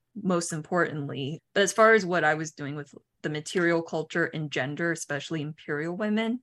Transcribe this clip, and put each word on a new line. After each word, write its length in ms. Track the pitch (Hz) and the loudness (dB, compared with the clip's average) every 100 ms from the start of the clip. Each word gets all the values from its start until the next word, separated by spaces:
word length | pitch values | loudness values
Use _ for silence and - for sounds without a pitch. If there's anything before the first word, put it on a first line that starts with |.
| _ - | _ -6
most 320 | 185 175 170 | 0 0 0
importantly. 880 | 160 151 180 160 151 139 123 135 156 _ | -6 -2 0 2 0 -6 -6 -6 -8 _
But 100 | - | 0
as 80 | 196 | 2
far 220 | - 220 | 6 8
as 120 | 220 180 | 8 4
what 180 | 175 | 2
I 100 | 151 | 4
was 180 | 156 156 | 2 -2
doing 240 | - 143 147 | -8 -8 -8
with 180 | 143 - _ _ | -12 -16 _ _
the 80 | 160 | -4
material 520 | 151 156 190 170 165 | -4 -2 0 2 2
culture 440 | 165 165 156 175 165 | 0 -6 -4 -2 -2
and 240 | 156 151 | -2 -6
gender, 400 | 151 131 147 170 | -4 -4 -2 -2
especially 500 | 160 - 143 - 165 | -4 -4 -6 -4 -6
imperial 540 | 147 156 - 147 165 180 | -6 -8 -6 -4 -4 -4
women, 440 | 214 214 226 247 | -2 0 0 -4